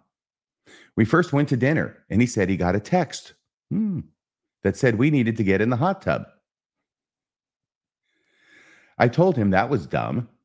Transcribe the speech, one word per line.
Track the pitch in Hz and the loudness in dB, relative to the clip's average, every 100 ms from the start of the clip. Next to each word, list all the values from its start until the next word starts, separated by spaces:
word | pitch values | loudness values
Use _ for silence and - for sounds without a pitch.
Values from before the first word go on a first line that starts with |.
| _ _ _ _ _ _ _ - _ - | _ _ _ _ _ _ _ -20 _ -2
We | 110 | 2
first | 165 - | 2 2
went | 143 147 | -2 0
to | 127 | 0
dinner, | 127 156 69 - _ | 0 0 -4 -10 _
and | 101 | 0
he | 123 | 0
said | 110 92 | 0 -2
he | 92 | 0
got | 90 101 | 0 -2
a | |
text, | - 180 156 - - _ _ _ _ | 0 -2 -2 -8 -18 _ _ _ _
hmm, | 190 214 151 - _ _ _ _ _ | -4 -4 -6 -10 _ _ _ _ _
that | 98 - | -4 0
said | 127 110 | 0 2
we | 143 | 2
needed | 147 113 117 | 2 0 0
to | |
get | 98 95 | 0 0
in | 113 | 0
the | 120 | 0
hot | 175 196 | -2 -2
tub. | - 62 - _ _ _ _ _ _ _ _ _ _ _ _ _ _ _ _ _ _ _ _ _ _ - _ _ _ - | -4 -4 -6 _ _ _ _ _ _ _ _ _ _ _ _ _ _ _ _ _ _ _ _ _ _ -20 _ _ _ 0
I | 120 | 2
told | 156 185 127 | 4 2 4
him | 101 | 2
that | 92 120 | 2 0
was | 139 69 | -4 -4
dumb. | 67 55 73 117 _ | -4 -4 -4 -6 _